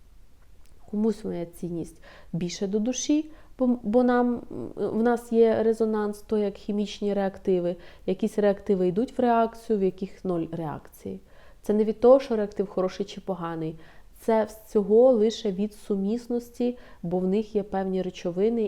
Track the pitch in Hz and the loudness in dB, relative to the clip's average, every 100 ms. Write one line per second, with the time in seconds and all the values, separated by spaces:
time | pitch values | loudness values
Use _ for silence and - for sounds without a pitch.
0 | - - - - - - - - - 208 | -20 -20 -20 -20 -20 -20 -20 -20 -8 0
1 | 220 208 190 175 170 - 175 170 - - | 0 0 -4 -6 -8 -8 -8 -6 -8 -12
2 | - - - 165 175 - 196 214 220 254 | -20 -20 -10 -6 -6 -4 -4 -2 -2 -2
3 | - 302 311 - - - 254 240 208 240 | 0 0 -2 -12 -18 -2 0 0 2 2
4 | 247 247 247 240 - - 117 - 208 214 | 4 4 2 -2 -8 -12 -10 -6 -4 0
5 | 233 240 240 226 226 220 220 226 220 214 | 2 0 0 4 4 4 2 2 0 0
6 | 208 208 - 214 202 202 - 208 202 - | -2 -6 -4 -2 -2 -4 -4 -4 -4 -4
7 | 202 202 196 196 - 180 175 175 - - | -2 0 -2 -2 0 0 0 -4 -10 -8
8 | - 185 214 - 202 196 - 190 185 180 | -4 -2 -2 2 2 2 0 2 2 2
9 | 262 - 247 233 220 - - 214 190 185 | -2 0 2 4 2 -2 -2 0 0 -2
10 | 190 - 185 175 165 165 156 135 - - | -8 -6 -4 -2 -4 -6 -6 -8 -12 -14
11 | 196 190 - - - - - 208 214 214 | -12 -12 -14 -20 -20 -8 0 2 2 4
12 | 240 269 269 226 202 - 190 - 185 - | 8 8 6 -2 -2 -4 -4 -2 -2 -4
13 | 196 - - 175 165 165 160 165 - - | -8 -8 -8 -6 -6 -6 -6 -8 -16 -20
14 | - - - 220 214 - - 214 190 220 | -20 -6 0 2 0 -6 -2 0 4 6
15 | 254 233 220 220 208 185 208 - - 202 | 8 6 2 0 -4 -2 -4 -6 -4 -2
16 | 196 240 240 240 240 - 247 247 - - | -2 -4 -4 -6 -6 -4 -4 -4 -12 -12
17 | 170 180 185 202 214 208 196 190 190 185 | -4 -2 0 0 0 -4 -2 -4 -2 -2
18 | 180 - 180 175 214 233 | -4 -6 -6 0 0 0